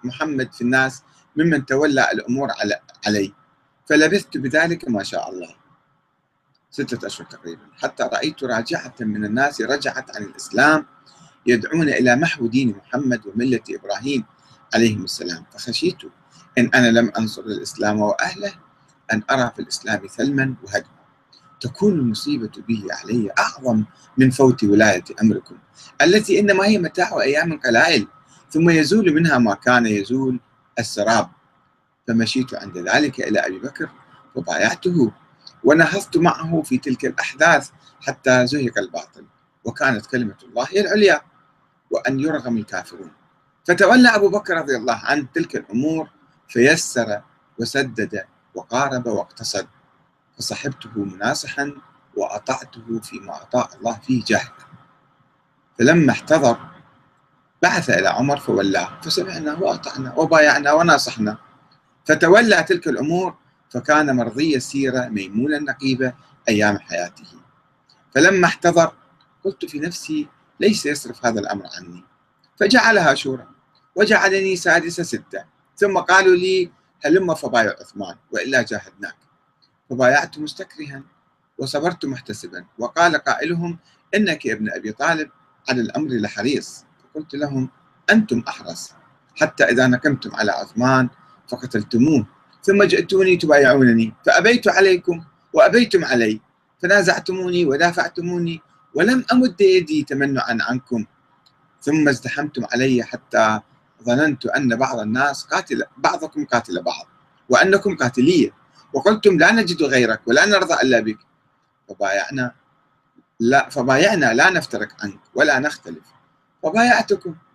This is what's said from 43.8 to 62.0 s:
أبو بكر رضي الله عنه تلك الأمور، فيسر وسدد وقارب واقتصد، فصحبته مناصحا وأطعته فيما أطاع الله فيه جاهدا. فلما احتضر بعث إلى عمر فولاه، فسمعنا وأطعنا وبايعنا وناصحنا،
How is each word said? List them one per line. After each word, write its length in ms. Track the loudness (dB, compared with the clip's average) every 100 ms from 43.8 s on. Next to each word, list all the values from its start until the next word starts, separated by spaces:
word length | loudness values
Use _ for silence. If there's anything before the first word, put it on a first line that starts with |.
| 6 6 6 6
أبو 140 | 2
بكر 280 | 0 -4 -4
رضي 180 | -4 -4
الله 200 | -4 -4
عنه 320 | -2 -4 -4
تلك 220 | -6 -6 -8
الأمور، 540 | -6 -4 -2 -4 -6 _ _ _ _
فيسر 760 | 2 4 2 -2 -4 -4 -6 -10 _ _ -10
وسدد 640 | -6 -4 -4 -4 -6 -8 -12 _ _ -18
وقارب 500 | -6 -4 -2 -4 -4
واقتصد، 640 | -4 -6 -10 -8 -8 -8 _ _ _ _ _ _ -14
فصحبته 540 | -10 -8 -10 -10 -10 -8
مناصحا 800 | -8 -6 -6 -6 -8 -8 -8 -10 -20 _ _ -6
وأطعته 840 | -6 -6 -6 -8 -10 -18 -10 -10
فيما 380 | -10 -16 -16 -18
أطاع 280 | -6 -4 -4 -6
الله 200 | -8 -6
فيه 240 | -4 -2
جاهدا. 420 | 0 -4 -4 -16 -20 -20 _ _ _ _ _ _ _ _ _ 2
فلما 320 | 4 6 4
احتضر 460 | 2 2 2 4 0 -4 -20 _ _ _ _ _ _ _ _
بعث 280 | 0 0 0
إلى 180 | 0 0
عمر 280 | 0 -2 -2
فولاه، 640 | -2 -2 0 -2 -4 -10
فسمعنا 520 | -6 -4 -6 -8 -8
وأطعنا 600 | -4 -4 -4 -8 -10 -6
وبايعنا 600 | -2 2 4 4 4 2
وناصحنا، 640 | 4 4 2 0 -6 -6 -6 _ _ _ _ _ _